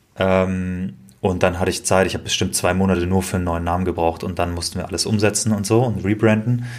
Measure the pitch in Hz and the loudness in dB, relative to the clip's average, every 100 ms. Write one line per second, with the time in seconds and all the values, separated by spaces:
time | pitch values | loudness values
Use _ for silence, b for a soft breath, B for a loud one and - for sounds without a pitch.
0 | _ - 95 95 92 92 92 90 95 - | _ -2 2 4 2 0 -2 -4 -6 -10
1 | - - 98 90 92 87 92 90 - 95 | -20 -4 -2 2 0 2 -2 -2 2 2
2 | 90 82 - - 92 - 90 90 95 87 | 2 0 -4 -2 -2 0 0 2 2 2
3 | 87 95 92 95 87 85 85 87 92 82 | 2 0 0 -2 -2 -2 -2 -2 -2 0
4 | 82 - 95 90 87 85 - 90 82 90 | 0 0 -6 -4 -4 -4 -6 -6 -6 -4
5 | - 104 104 101 110 104 98 113 127 95 | -2 2 2 0 0 -2 2 2 2 0
6 | 95 107 113 110 110 120 B | -2 2 4 2 2 -2 B